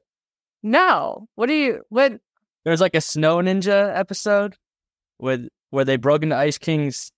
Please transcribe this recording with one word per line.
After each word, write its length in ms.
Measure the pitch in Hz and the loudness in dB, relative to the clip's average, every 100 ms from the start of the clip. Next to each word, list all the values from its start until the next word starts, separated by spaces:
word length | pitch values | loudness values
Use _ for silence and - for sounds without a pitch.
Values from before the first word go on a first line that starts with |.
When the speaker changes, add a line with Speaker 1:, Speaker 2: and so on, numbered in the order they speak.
| - _ _ _ _ _ | -12 _ _ _ _ _
Speaker 1:
No. 680 | 214 277 370 185 147 - 220 - | 0 2 4 2 -2 -8 -14 -4
What 100 | 240 | -2
do 80 | |
you, 280 | 302 269 190 - | 0 0 -4 -4
what? 320 | 220 277 214 _ _ _ _ | 0 0 -2 _ _ _ _
Speaker 2:
There's, 160 | 160 165 | -2 2
like, 120 | 185 | 2
a 60 | 165 | 2
snow 380 | - 156 156 170 | -2 0 2 2
ninja 580 | 185 190 185 202 202 185 | 2 0 2 2 2 -2
episode 580 | 196 196 208 202 202 - _ _ _ _ _ _ | -6 -6 0 0 0 -8 _ _ _ _ _ _
with, 300 | 131 127 120 - _ | -4 -4 -6 -20 _
where 160 | 135 135 | -2 0
they 100 | 135 | 0
broke 260 | 127 151 | 2 0
into 140 | 156 131 | 0 0
Ice 220 | 147 - | -2 -2
King's 520 | - 156 143 - - | -2 -2 -2 -6 -14